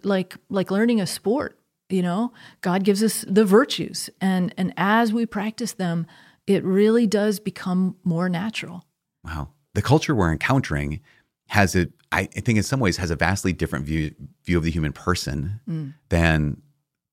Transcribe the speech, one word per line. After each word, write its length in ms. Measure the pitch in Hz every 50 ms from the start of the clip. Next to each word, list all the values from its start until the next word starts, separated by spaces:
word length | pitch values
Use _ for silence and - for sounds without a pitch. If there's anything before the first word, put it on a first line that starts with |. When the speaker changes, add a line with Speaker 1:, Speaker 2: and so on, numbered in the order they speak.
| -
Speaker 1:
like, 320 | 196 202 190 185 185 - - _ _
like 220 | 196 196 180 -
learning 280 | 190 196 220 240 240 220
a 60 | 185
sport, 500 | - - - - 196 226 302 - - - _ _ _ _ _ _ _
you 140 | 185 190
know, 300 | 180 175 175 196 233 240 - - - - - _
God 220 | - 190 175 190
gives 200 | 190 202 202 196
us 220 | 220 220 - - - -
the 160 | 196 208 220
virtues. 640 | 196 190 220 285 - - - - - - - - - - _
And, 320 | - 190 190 185 180 - -
and 160 | - 185 175 -
as 360 | - 175 196 214 226 233 226
we 120 | 214 233 233
practice 480 | 226 - 214 196 220 220 - 247 208
them, 340 | - - 185 175 170 170 165 - - - - - _ _ _ -
it 160 | 196 185 -
really 420 | 180 190 196 208 214 226 240 240
does 320 | 208 202 208 202 214 208 190
become 560 | - 196 - - - 196 180 185 185 185 180 - _
more 240 | 180 160 165 180 180
natural. 580 | 180 165 190 226 220 - - - 175 175 - _ _ _ _ _ _ _ _
Speaker 2:
Wow. 260 | 80 82 78 71 - _ _ _ _ _
The 80 | 107
culture 320 | 98 - 139 160 - - 151
we're 140 | 110 92 82
encountering 680 | 80 76 - - 127 135 - - 80 71 73 71 76 - - _ _ _ _ _ _ _ _ _
has 260 | - 107 101 92 -
a, 120 | 92 87 71 - _ _ _
I, 80 | - 85 98 - -
I 40 | -
think 160 | 98 - 113
in 60 | 107
some 160 | 98 - - 135
ways 180 | 123 92 85 -
has 120 | 92 82
a 60 | 82
vastly 360 | 71 82 82 95 101 - 95
different 320 | 85 73 82 78 - 71 71
view, 300 | 71 78 78 76 76 - _ - - - _ _
view 140 | - 87 87
of 40 | 78
the 60 | 82
human 220 | 78 85 78 76
person 680 | 69 - - 90 90 - - - 69 71 69 90 101 110 - -
Speaker 1:
Mm. 260 | 165 160 151 135 147 _ _ _
Speaker 2:
than, 540 | - 85 85 82 80 78 76 73 - - _ _ _ _ _ _ _ _ _ _